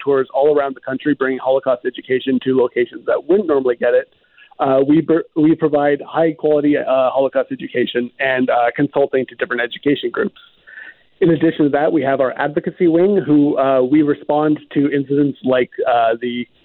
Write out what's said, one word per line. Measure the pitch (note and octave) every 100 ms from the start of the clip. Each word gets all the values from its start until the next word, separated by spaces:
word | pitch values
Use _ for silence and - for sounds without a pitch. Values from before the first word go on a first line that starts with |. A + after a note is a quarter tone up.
tours | C#3+ C#3 B2+
all | - D3 D3
around | C#3 C3
the |
country | - C3 D3+
bringing | C#3 C3 B2+
Holocaust | B2+ C3+ C3 B2 C3
education | - - B2+ C3+ B2+
to | C3 C3
locations | A#2+ - A#2+ - -
that | B2 C#3
wouldn't | G3 F3
normally | C#3+ B2+ A#2+
get | A#2+
it, | B2 - _ _ _ - -
uh, | C#3 C3+ C#3
we | D#3
br-, | D3 D#3+ - E3
we | D3+ D#3
provide | D#3 C#3+ D3 C#3+
high | C3 D3+ E3
quality, | D3+ D3+ D3+ D3 D3
uh, | -
Holocaust | C3 B2+ B2+ C3+ C3+ B2+
education | C3+ C3+ B2 A#2 B2 B2 -
and, | C3+ C3 B2+
uh, | A#2+ A#2+ -
consulting | C#3 C#3 C#3 C3+ B2+
to | A#2+
different | G2 A#2+
education | A#2+ - C#3+ C#3 B2
groups. | - - - - _ - - - - _ -
In | E3
addition | D#3 D#3+ D#3+ D3
to |
that, | C#3+ D#3
we | D#3+
have | C3+ C3+
our | B2+
advocacy | - D3 D3+ E3 - F3
wing, | E3 F#3+ G3+
who, | C#3+ D3 D3 C#3
uh, | C3+ C3
we | B2+ D3+
respond | D3 - - D3+ D3+ D3+ -
to | D#3 C#3+
incidents | C#3+ C3+ C#3+ C#3+ B2+
like, | B2+ B2+ B2+ - -
uh, | A#2+ A#2 A#2
the | A#2+ A#2+ A#2+ _